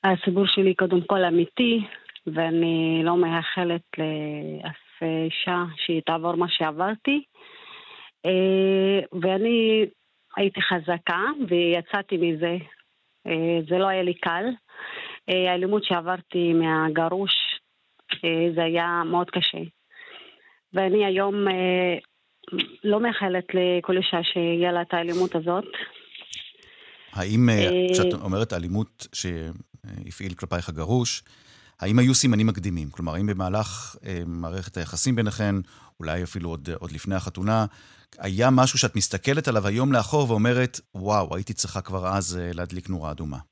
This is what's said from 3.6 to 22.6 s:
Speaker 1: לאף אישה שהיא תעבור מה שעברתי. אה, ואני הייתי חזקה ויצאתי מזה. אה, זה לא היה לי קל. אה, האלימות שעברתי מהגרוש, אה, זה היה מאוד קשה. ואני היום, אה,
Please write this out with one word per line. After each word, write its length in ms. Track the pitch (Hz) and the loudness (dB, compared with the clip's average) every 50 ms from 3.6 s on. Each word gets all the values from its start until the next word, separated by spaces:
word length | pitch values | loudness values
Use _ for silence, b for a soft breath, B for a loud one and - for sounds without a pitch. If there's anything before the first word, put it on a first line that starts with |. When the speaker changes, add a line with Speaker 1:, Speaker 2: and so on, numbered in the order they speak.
| 180 175 170 170 - _ - - | -2 -2 -2 -4 -6 _ -8 -6
Speaker 1:
לאף 1040 | 160 156 156 151 151 151 151 147 151 156 156 151 - 160 156 - _ _ _ - 170 165 160 160 160 | -4 -4 -4 -4 -6 -6 -8 -8 -8 -10 -10 -10 -10 -12 -12 -14 _ _ _ -6 -4 -2 -2 0 -2
אישה 380 | 160 165 - - - 180 175 175 170 156 - | -2 -2 -4 -2 -2 0 -2 -2 -4 -6 -8
שהיא 240 | - - 170 160 151 | -4 -2 -2 -2 0
תעבור 300 | - 165 165 160 170 170 | 0 -2 0 0 -2 0
מה 140 | 165 175 170 | 0 0 0
שעברתי. 760 | - - 170 156 151 156 180 196 220 220 _ - 277 294 277 _ B B B B B B B B B B B B B B B B B _ _ | 0 0 -2 -2 -2 -2 -2 -2 -2 -4 _ 0 0 0 -2 _ B B B B B B B B B B B B B B B B B _ _
אה, 760 | 170 185 185 190 190 190 190 190 190 190 190 190 190 196 196 175 - - 185 | 0 2 4 4 4 4 4 4 4 4 4 4 4 4 2 0 -2 -6 -2
ואני 640 | 165 190 190 190 214 226 240 233 226 220 220 220 214 - - _ _ _ _ _ _ _ - - | 0 0 2 2 2 2 2 4 4 4 4 4 2 0 -2 _ _ _ _ _ _ _ -4 0
הייתי 240 | 202 196 190 - | 0 0 0 0
חזקה 600 | 185 - 185 175 156 165 175 170 - - 175 175 196 254 302 302 269 180 | -2 -2 -2 -2 0 -2 -4 -2 -2 -2 -2 0 0 -2 -2 -2 -2 0
ויצאתי 680 | 175 175 175 170 170 175 165 - - 202 196 _ 202 175 | 2 2 4 4 2 0 -2 -2 -4 -4 -2 _ -2 0
מזה. 400 | 165 170 165 156 165 170 170 180 156 - - _ _ _ _ _ _ _ _ _ _ - | 2 0 0 0 -2 -2 -2 -4 -6 -10 -20 _ _ _ _ _ _ _ _ _ _ -4
אה, 320 | 165 160 165 165 170 165 160 156 | -2 -2 0 0 0 0 0 0
זה 80 | 175 180 | 0 2
לא 100 | 190 196 | 2 2
היה 160 | 190 190 185 | 2 0 0
לי 100 | 180 175 | 0 -2
קל. 320 | 175 - 185 165 175 196 247 254 - _ B B B B B B B B B B B B - | -2 -2 -2 -2 -2 -2 -4 -4 -6 _ B B B B B B B B B B B B -2
אה, 220 | 185 185 180 185 | 0 2 2 2
האלימות 320 | 180 180 180 190 208 214 202 | 2 2 2 2 2 2 2
שעברתי 720 | - 185 175 165 170 180 175 175 _ - 180 175 170 165 | 2 0 0 0 -2 -4 -4 -6 _ 0 2 2 4 4
מהגרוש, 1040 | 165 165 160 160 156 156 160 151 160 165 165 180 190 196 190 - - - - - - _ _ _ _ _ _ _ _ _ _ - - - | 4 4 4 2 2 2 2 2 2 0 0 0 -2 0 0 0 0 0 -2 -4 -8 _ _ _ _ _ _ _ _ _ _ -8 -4 -2
אה, 240 | 170 165 165 165 175 165 | 0 2 2 2 2 2
זה 80 | 165 170 | 2 0
היה 380 | 165 165 170 170 175 170 175 170 | 0 0 0 0 0 0 -2 -2
מאוד 240 | 165 170 175 175 170 | 2 2 0 0 0
קשה. 280 | - 185 170 - - 170 165 170 _ _ _ _ B B B B B B B B B B B B B B B _ - | -2 -2 -2 -2 -2 -4 -10 -10 _ _ _ _ B B B B B B B B B B B B B B B _ -2
ואני 320 | 180 190 190 180 214 208 | 0 2 4 4 4 4
היום, 420 | 196 185 185 196 196 196 208 202 196 | 4 2 0 0 0 0 0 0 0
אה, 500 | 185 185 185 185 185 180 180 180 175 - - _ _ _ _ _ _ _ - - - - | 0 0 2 2 2 2 2 2 0 -2 -6 _ _ _ _ _ _ _ -16 -8 -4 -4